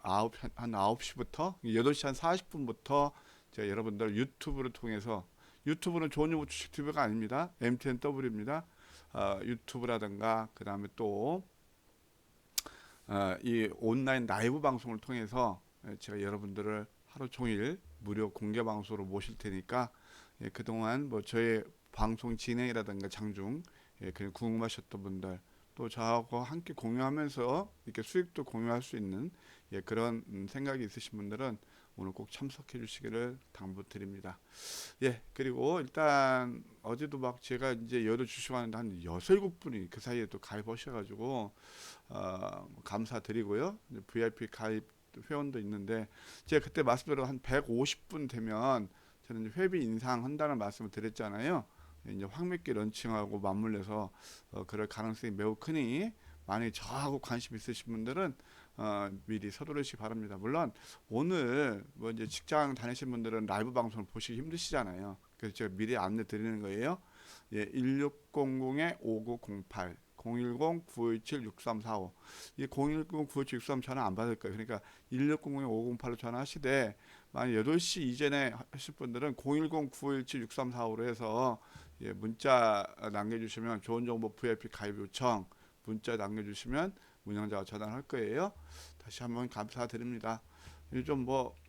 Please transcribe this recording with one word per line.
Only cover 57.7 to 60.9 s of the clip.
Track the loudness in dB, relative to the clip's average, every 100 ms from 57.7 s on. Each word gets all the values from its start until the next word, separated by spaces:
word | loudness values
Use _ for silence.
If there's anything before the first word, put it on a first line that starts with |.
| -6 -6
분들은, | -4 -2 0 -2 -4 -16 -20 -20 -6
어, | -2 0 -2 -4 -4
미리 | -2 -2
서두르시기 | -8 -4 -2 -4 -4
바랍니다. | -6 -4 -6 -4
물론 | 0 0 0 -4 -16